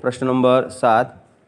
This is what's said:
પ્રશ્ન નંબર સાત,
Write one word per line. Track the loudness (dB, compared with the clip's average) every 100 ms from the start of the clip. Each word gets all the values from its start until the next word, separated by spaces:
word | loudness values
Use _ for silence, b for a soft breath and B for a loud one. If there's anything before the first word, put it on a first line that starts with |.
પ્રશ્ન | -6 -4 -2
નંબર | 0 2 2 -2
સાત, | -2 0 2 0 -8 _ _